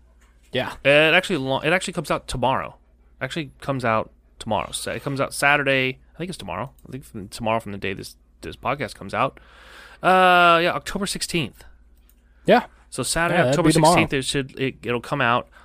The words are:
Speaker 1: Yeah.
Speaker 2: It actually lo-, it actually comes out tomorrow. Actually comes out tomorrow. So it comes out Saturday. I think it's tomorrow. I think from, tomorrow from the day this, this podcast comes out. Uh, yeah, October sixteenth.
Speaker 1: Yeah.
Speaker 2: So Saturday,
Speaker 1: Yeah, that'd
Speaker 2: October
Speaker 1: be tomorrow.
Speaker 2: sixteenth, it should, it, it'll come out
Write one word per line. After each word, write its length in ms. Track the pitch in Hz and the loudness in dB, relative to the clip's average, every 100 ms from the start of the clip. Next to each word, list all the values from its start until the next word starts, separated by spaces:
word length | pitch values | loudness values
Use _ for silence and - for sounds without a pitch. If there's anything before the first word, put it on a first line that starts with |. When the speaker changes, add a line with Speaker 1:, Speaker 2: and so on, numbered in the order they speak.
| _ _ _ _ _ | _ _ _ _ _
Speaker 1:
Yeah. 220 | 123 120 - | -6 -4 -2
Speaker 2:
It 300 | 139 147 160 | 4 4 6
actually 240 | 175 - 160 | 2 0 -4
lo-, 220 | 131 135 | -2 -2
it 120 | 151 | 0
actually 220 | 180 196 | -2 -2
comes 160 | 175 147 | -6 -4
out 160 | 160 - | -6 -6
tomorrow. 480 | 131 135 117 - - _ _ _ - | -2 0 0 -4 -12 _ _ _ -12
Actually 320 | 131 170 135 - | -10 -8 -10 -10
comes 240 | - 135 | -6 -4
out 260 | 120 110 - _ _ - | 0 0 -2 _ _ -14
tomorrow. 320 | 117 101 - | -4 -4 -4
So 200 | - 101 | -8 -8
it 100 | 92 | -8
comes 180 | 143 135 | -6 -4
out 120 | 127 | -4
Saturday. 680 | - 143 147 139 135 131 127 _ | 0 2 2 2 0 -2 -6 _
I 40 | - | -14
think 100 | 180 | -12
it's 80 | - | -12
tomorrow. 340 | 95 90 123 _ - | -10 -8 -10 _ -18
I 60 | |
think 120 | 131 | -16
from, 240 | - 113 101 | -14 -16 -14
tomorrow 300 | - 110 113 | -8 -2 -2
from 120 | 101 | -4
the 60 | 101 | -8
day 160 | 98 | -8
this, 220 | 92 90 - _ _ | -8 -12 -18 _ _
this 140 | 82 - | -16 -10
podcast 380 | 113 147 107 - | -6 -6 -8 -10
comes 180 | 95 | -8
out. 260 | 101 135 - _ - - - - - | -4 -4 -6 _ -20 -20 -20 -20 -2
Uh, 580 | 175 185 185 180 175 170 | 2 6 6 6 6 6
yeah, 100 | 170 | 2
October 320 | 143 - 190 196 | -2 -6 -8 -6
sixteenth. 580 | 175 - 170 120 - - - _ _ _ _ _ _ | -6 -4 -4 -4 -10 -20 -20 _ _ _ _ _ _
Speaker 1:
Yeah. 220 | - 233 - _ _ | 4 4 2 _ _
Speaker 2:
So 120 | - | -8
Saturday, 360 | 123 160 170 175 | -4 0 0 2
Speaker 1:
Yeah, 60 | 160 | 2
that'd 60 | 147 | 4
Speaker 2:
October 100 | 165 | 4
Speaker 1:
be 20 | |
tomorrow. 220 | 160 156 | 6 6
Speaker 2:
sixteenth, 180 | 175 160 | 4 2
it 100 | 139 | -2
should, 360 | 135 143 131 - | -2 -4 -4 -4
it, 160 | 131 - | -6 -6
it'll 180 | 110 120 | -4 -4
come 200 | - 143 | -4 -2
out 260 | 123 120 - - | 2 0 -2 -16